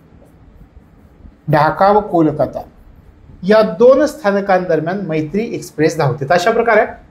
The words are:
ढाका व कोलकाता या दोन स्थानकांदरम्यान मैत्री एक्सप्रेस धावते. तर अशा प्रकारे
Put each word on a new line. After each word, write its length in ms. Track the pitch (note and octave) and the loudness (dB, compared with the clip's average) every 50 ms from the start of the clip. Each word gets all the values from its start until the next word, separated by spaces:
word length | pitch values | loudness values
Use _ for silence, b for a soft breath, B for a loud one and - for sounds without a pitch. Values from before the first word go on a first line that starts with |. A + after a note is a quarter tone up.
| - _ - - - - _ - - - - - - - - - - _ _ - - - _ - - - - _ _ - | -20 _ -20 -20 -20 -20 _ -20 -20 -20 -20 -20 -20 -20 -20 -20 -20 _ _ -20 -20 -20 _ -20 -20 -20 -20 _ _ -2
ढाका 400 | D3 D3 D3+ D#3 D3+ - F#3+ G3+ | 0 0 0 0 0 0 2 2
व 100 | G#3 G#3+ | 2 2
कोलकाता 600 | G3+ - F3 E3+ D#3+ D3+ - - C3 - - - - - - - - - - - - - - _ - - - - F3 | 0 -2 -2 0 0 0 0 -2 -4 -6 -6 -10 -14 -16 -20 -20 -20 -20 -20 -20 -20 -20 -20 _ -20 -20 -20 -6 0
या 180 | F#3 A3 A3 | 2 4 4
दोन 440 | G#3+ F#3 E3+ E3+ A#3 B3+ C4+ D4 D4+ | 2 2 2 4 6 6 6 4 2
स्थानकांदरम्यान 960 | - - - - G3+ G3 G3+ G3 G3+ F#3 F3+ F3 F3 D#3+ D#3 D3+ E3 F#3+ G#3 F3+ | -2 -2 -4 -4 -2 -2 -2 0 0 0 0 0 0 -2 -2 -2 -4 -6 -6 -6
मैत्री 500 | D#3 D#3 D#3 D#3 D3 F#3+ G3+ A#3 A#3 - | -6 -4 -4 -4 -4 -4 -6 -6 -6 -8
एक्सप्रेस 420 | - - - - - D#3 D#3+ D#3+ - | -10 -12 -10 -4 -2 0 0 0 0
धावते. 280 | D3 C3 A2+ - C#3 | -2 -2 -4 -4 -2
तर 80 | - F3 | 0 0
अशा 180 | F#3 - A#3 | 2 2 2
प्रकारे 340 | A3+ A#3 A3+ A#3 G#3+ G#3+ B3 A#3+ - - - - | 0 0 2 2 2 2 2 0 -4 -14 -20 -20